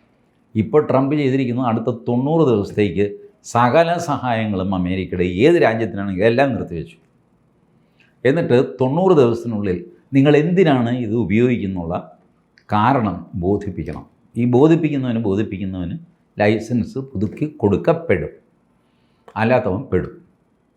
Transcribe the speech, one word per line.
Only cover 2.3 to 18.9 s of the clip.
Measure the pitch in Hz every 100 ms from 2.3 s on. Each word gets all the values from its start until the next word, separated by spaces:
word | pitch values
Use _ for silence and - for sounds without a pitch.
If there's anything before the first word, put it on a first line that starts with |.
| 165 139
ദിവസത്തേക്ക് | 107 95 104 104 85 101 - - _
സകല | - 117 123 151 165 175
സഹായങ്ങളും | 147 139 127 113 107 95 98
അമേരിക്കയുടെ | 92 90 95 90 90
ഏത് | 90 90 147 170
രാജ്യത്തിനാണെങ്കിലും | 127 113 110 98 101 90 113
എല്ലാം | 120 139
നിർത്തിവെച്ചു. | 101 82 82 69 - _ _ _ _ _ _ _ _ _ _ _ _
എന്നിട്ട് | 123 165 147 123 123 -
തൊണ്ണൂറ് | 131 160 190 156
ദിവസത്തിനുള്ളിൽ | 120 113 117 107 101 87 - - -
നിങ്ങൾ | 135 147 147
എന്തിനാണ് | 160 175 165 135 117
ഇത് | 127 107
ഉപയോഗിക്കുന്നുള്ള | 117 90 107 127 110 98 92 82 90 - - _ _ _ _
കാരണം | - 104 117 135 104 87 -
ബോധിപ്പിക്കണം. | 92 90 101 - 82 76 - - _ _ 117
ഈ |
ബോധിപ്പിക്കുന്നവന്, | 120 127 156 165 156 143 127 113
ബോധിപ്പിക്കുന്നവന് | 107 98 101 92 98 92 85 147 - _ _ -
ലൈസൻസ് | 104 110 113 120 - 135
പുതുക്കി | 135 98 104 - 151
കൊടുക്കപ്പെടും, | - 104 - 165 165 - - - - _ _ _ _ _